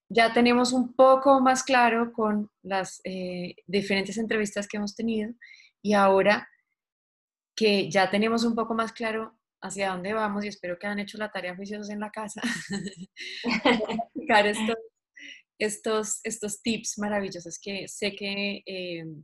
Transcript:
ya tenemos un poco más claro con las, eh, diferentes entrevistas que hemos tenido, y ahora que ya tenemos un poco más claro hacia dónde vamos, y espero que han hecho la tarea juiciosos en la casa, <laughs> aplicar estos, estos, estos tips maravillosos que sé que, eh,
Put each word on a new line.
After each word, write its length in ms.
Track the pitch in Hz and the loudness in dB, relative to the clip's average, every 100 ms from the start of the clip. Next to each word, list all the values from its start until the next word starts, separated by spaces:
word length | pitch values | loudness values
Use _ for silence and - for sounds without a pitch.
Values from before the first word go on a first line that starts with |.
| - | -2
ya 260 | 190 226 | 4 4
tenemos 380 | 233 240 240 240 | 6 4 4 4
un 220 | 254 240 | 2 0
poco 480 | - 262 262 277 269 | 6 8 8 8 6
más 220 | 262 254 | 6 4
claro 500 | - 254 240 226 233 | 4 4 6 4 0
con 360 | 233 214 208 208 _ | -2 0 0 -4 _
las, 400 | 185 196 180 - | -6 -4 -4 -8
eh, 520 | 196 185 180 180 180 - - | -10 -8 -6 -6 -8 -12 -4
diferentes 500 | 196 196 196 196 208 | -2 0 0 0 -4
entrevistas 500 | 220 220 208 208 202 | -2 -2 -2 -4 -6
que 100 | 214 | -6
hemos 180 | 208 - | -8 -6
tenido, 380 | 226 220 214 247 - - _ _ | -4 -2 -4 -10 -20 -20 _ _
y 120 | 202 | 0
ahora 540 | 202 196 190 190 214 - _ _ _ _ _ _ _ _ _ _ - | 4 6 6 4 2 -2 _ _ _ _ _ _ _ _ _ _ 0
que 360 | 214 202 160 | 2 4 2
ya 180 | 196 185 | 2 2
tenemos 340 | 202 220 226 233 | 2 2 2 0
un 100 | 226 | 0
poco 180 | 226 | -2
más 200 | 226 220 | -2 -4
claro 440 | - 226 220 220 - _ _ | -4 -6 -4 -8 -14 _ _
hacia 300 | 190 190 196 | -12 -4 -4
dónde 220 | 180 185 | -4 -4
vamos, 320 | 220 208 202 208 | -2 -2 -4 -6
y 20 | |
espero 320 | 202 180 175 | -8 -8 -8
que 80 | 202 | -6
han 120 | 202 | -6
hecho 180 | 208 214 | -6 -8
la 140 | 208 | -8
tarea 240 | 196 180 180 | -6 -8 -8
juiciosos 340 | 196 208 208 | -10 -10 -8
en 100 | 208 | -8
la 100 | 208 | -8
casa, 320 | 220 214 208 | -10 -12 -6
<laughs> 680 | 233 175 - 196 175 - 185 - - - 233 226 262 220 214 220 - | -6 -6 -8 -8 -8 -12 -16 -16 -14 -8 -4 0 2 2 0 -4 -8
aplicar 400 | 277 - 214 208 | -6 2 4 4
estos, 300 | 214 220 226 - _ _ - - - _ - | 0 -4 -4 -8 _ _ -20 -20 -20 _ -6
estos, 600 | 214 208 233 214 208 - | -6 -4 -2 -2 -2 -6
estos 380 | 226 214 208 - | -8 -8 -8 -6
tips 360 | 240 214 - - | -4 -4 -6 -6
maravillosos 640 | 208 208 190 185 170 - | -4 -4 -4 -8 -12 -14
que 260 | 202 196 180 | -10 -10 -10
sé 280 | - 208 196 | -6 -6 -6
que, 480 | 202 202 202 202 - | -6 -4 -6 -6 -10
eh, 380 | 185 180 170 160 151 | -10 -8 -8 -10 -14